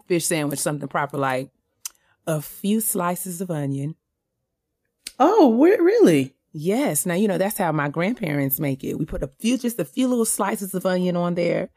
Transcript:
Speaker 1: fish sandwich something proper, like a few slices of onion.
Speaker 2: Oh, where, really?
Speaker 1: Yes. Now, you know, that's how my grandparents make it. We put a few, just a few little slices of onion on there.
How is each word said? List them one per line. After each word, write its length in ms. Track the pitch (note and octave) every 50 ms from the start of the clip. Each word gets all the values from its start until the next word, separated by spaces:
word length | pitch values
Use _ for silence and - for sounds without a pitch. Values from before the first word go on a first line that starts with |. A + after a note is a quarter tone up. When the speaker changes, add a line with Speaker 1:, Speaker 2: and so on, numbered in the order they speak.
| - -
Speaker 1:
fish 180 | F3+ E3+ D#3+
sandwich 340 | - F3 D#3+ D3 C#3+ D3 C#3+
something 300 | - E3+ D3+ D3 C#3+ C3+
proper, 280 | - E3+ D3 C#3 - C#3+
like 340 | C#3 C3+ C3 B2+ C3+ - _ _ _ _ _ _ - - _ _ _ _ _ _ _ -
a 140 | D#3+ D3+
few 400 | C#3+ - - - - G3 G#3 A3+
slices 580 | A3 - - G3 F3 F3 F3+ F3 - F#3 F3+ E3+
of 120 | G3 F3+
onion. 440 | E3+ D3+ C#3+ C#3 C#3 C#3 C#3 D3+ D#3+ _ _ _ _ _ _ _ _ _ _ _ _ _ _ _ _ _ _ _ _ _ - - - -
Speaker 2:
Oh, 320 | B3+ E4 G#4 A4+ E4+ C4
where, 320 | A3 A#3 C#4+ E4+ G4+ -
really? 540 | F4 F4 G#4 A#4+ G4 A3+ D#3+ C#3 C3+ C3 - _ _ _
Speaker 1:
Yes. 540 | - D#3 D3 F3 G3+ B3 D4 C#4 B3+ A#3+ -
Now, 80 | F#3 E3+
you 140 | F3 G#3+ G#3+
know, 100 | F#3 -
that's 200 | F#3+ G3+ - -
how 120 | F#3+ E3
my 180 | D#3 D#3 C#3+ D3
grandparents 680 | C#3+ D#3+ E3+ G3 B3 - G#3+ D#3+ D3 C#3+ C#3 C3+ C3+ -
make 240 | D#3 C#3+ C3+ C3 -
it. 140 | - - -
We 80 | D3+
put 160 | - - F3
a 60 | - C3+ - -
few, 160 | - A3+ B3+ C4
just 200 | - A#3+ A3+ -
a 60 | E3+
few 220 | - - - B3+ B3+
little 180 | B3+ A#3+ A3+
slices 480 | A3 - - G#3+ G3 A3 - G3+ F#3+ -
of 100 | F#3 F3
onion 300 | F#3+ F#3 F#3 F3+ F3+ F3
on 200 | F3 F3 F3 F3
there. 340 | F3 F3 E3+ D#3+ D#3+ F3 - _